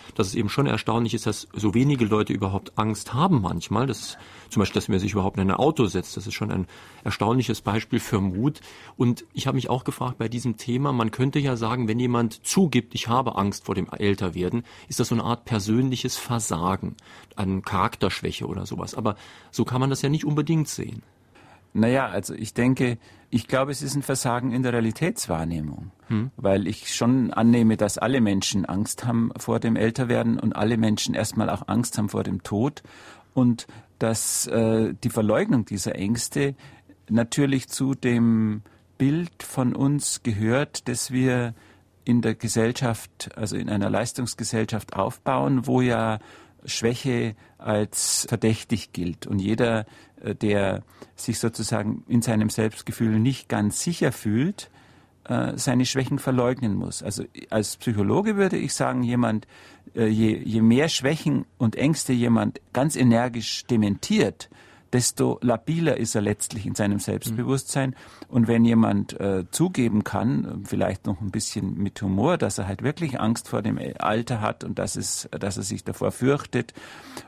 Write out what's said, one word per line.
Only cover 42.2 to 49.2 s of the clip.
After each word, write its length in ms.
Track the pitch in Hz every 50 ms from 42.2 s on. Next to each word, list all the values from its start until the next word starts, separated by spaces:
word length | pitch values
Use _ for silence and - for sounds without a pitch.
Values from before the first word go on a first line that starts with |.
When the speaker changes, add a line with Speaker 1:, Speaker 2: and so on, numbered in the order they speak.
Speaker 2:
der 120 | 117 113 110
Gesellschaft, 960 | - - 107 - 117 110 117 123 - 135 117 110 - - - _ - - - -
also 200 | - 110 92 101
in 140 | 98 95 -
einer 200 | 104 98 98 101
Leistungsgesellschaft 1080 | 101 101 120 123 - - 123 113 - - 113 - 117 110 107 - 113 101 - - -
aufbauen, 720 | 98 98 117 - - _ 139 131 131 139 139 135 127 113
wo 140 | 127 127 127
ja 380 | 127 123 117 113 113 113 110 104 - - - - - - _ _ -
Schwäche 720 | - - - 110 117 123 - - 131 120 120 120 113 110 - - - _
als 680 | - - 113 107 104 107 - - - - - - - -
verdächtig 640 | - 117 95 - 110 110 - - - 117 95 - - -
gilt 340 | 90 87 90 82 -